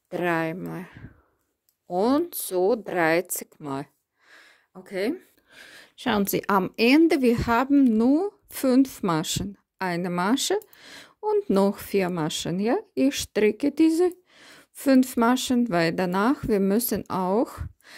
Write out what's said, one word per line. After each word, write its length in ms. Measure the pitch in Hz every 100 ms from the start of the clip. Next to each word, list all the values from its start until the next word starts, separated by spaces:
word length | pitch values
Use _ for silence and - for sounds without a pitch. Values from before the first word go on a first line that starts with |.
| _
dreimal 800 | 175 175 165 160 175 170 165 185 - - _ _ _ _ _ _ _ -
und 480 | 180 226 285 349
so 480 | - - 185 185 233
dreißig 800 | - 180 160 165 180 - - -
Mal. 280 | 147 139 143 _ _ _ _ - - _ _
Okay? 420 | 185 180 190 208 370 _ _ _ - - - - -
Schauen 300 | 269 214 196
Sie, 200 | 185 -
am 260 | 196 - -
Ende, 440 | 233 294 330 320
wir 240 | 254 233 -
haben 520 | 233 269 285 262 220
nur 420 | 240 302 403 - -
fünf 560 | - 262 254 262 -
Maschen. 540 | 190 160 - - 190 196 _ -
Eine 320 | 185 170 185
Masche 480 | 175 190 269 - 403 - - - - - _
und 300 | 427 427 -
noch 300 | 196 196 208
vier 300 | - 196 180
Maschen. 520 | 180 156 - - 180
Ja? 160 | 208 370 -
Ich 220 | - 269 -
stricke 540 | - - 214 208 285
diese 420 | 277 320 320 359 349 _ _ - - _
fünf 460 | - 277 262 254 -
Maschen, 520 | 233 254 - 247 240
weil 220 | 175 165
danach, 560 | 175 185 185 220 294 -
wir 140 | 208
müssen 460 | 196 208 - 214 -
auch 420 | 185 180 208 294 - - - -